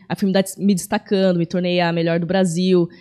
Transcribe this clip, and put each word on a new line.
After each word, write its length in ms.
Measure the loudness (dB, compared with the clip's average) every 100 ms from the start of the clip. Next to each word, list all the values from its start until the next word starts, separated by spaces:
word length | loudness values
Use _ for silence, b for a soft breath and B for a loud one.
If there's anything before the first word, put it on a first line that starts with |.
| -10
aí 60 | -4
fui 80 | 0
me 60 |
da-, 100 | 0 -2 -2
me 160 | 0 0
destacando, 640 | -2 -6 -2 0 2 0
me 60 | -2
tornei 340 | -2 -2 0
a 140 | 0
melhor 260 | 0 0 0
do 60 | 0
Brasil. 640 | 0 0 0 2 2 2 B